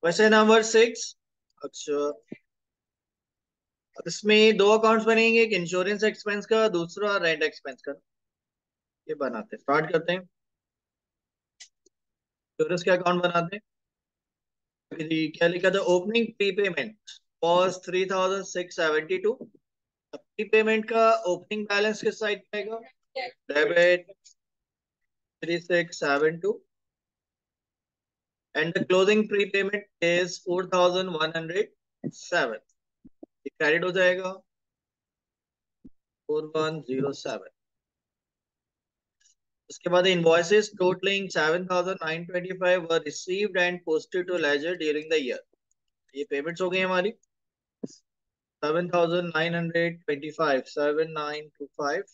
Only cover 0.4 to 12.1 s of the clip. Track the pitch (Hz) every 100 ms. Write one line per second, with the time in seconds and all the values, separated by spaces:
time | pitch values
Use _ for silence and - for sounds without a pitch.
0.4 | 214 220 220 226 240 - - - _ _
1.4 | _ _ 143 - - 147 143 147 _ -
2.4 | _ _ _ _ _ _ _ _ _ _
3.4 | _ _ _ _ _ - - - 208 214
4.4 | 220 196 202 214 220 226 220 220 226 226
5.4 | 226 196 170 185 185 208 214 - 208 208
6.4 | 190 220 220 175 170 196 208 202 170 156
7.4 | 151 - 139 127 - 143 _ _ _ _
8.4 | _ _ _ _ _ _ - 147 135 113
9.4 | 107 110 - 147 160 165 165 185 185 _
10.4 | _ _ _ _ _ _ _ _ _ _
11.4 | _ _ - _ _ _ _